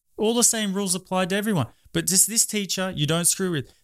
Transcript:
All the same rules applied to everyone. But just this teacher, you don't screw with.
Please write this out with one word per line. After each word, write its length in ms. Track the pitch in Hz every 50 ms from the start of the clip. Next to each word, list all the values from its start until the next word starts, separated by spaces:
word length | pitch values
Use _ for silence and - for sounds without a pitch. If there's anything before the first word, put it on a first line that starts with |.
| _ _ _ -
All 160 | 156 214 233
the 100 | 240 220
same 300 | - - 220 214 202 185
rules 200 | 202 202 185 170
applied 360 | 185 190 - 185 185 185 175
to 60 | 190
everyone. 320 | 208 202 226 208 160 120 - - _ - - -
But 120 | 165 165
just 220 | 156 190 190 - -
this 160 | 226 220 -
teacher, 480 | - - 208 202 175 - 190 185 190 175
you 120 | 147 147
don't 180 | 143 160 170 175
screw 260 | - - - 190 185
with. 220 | 170 143 120 - - _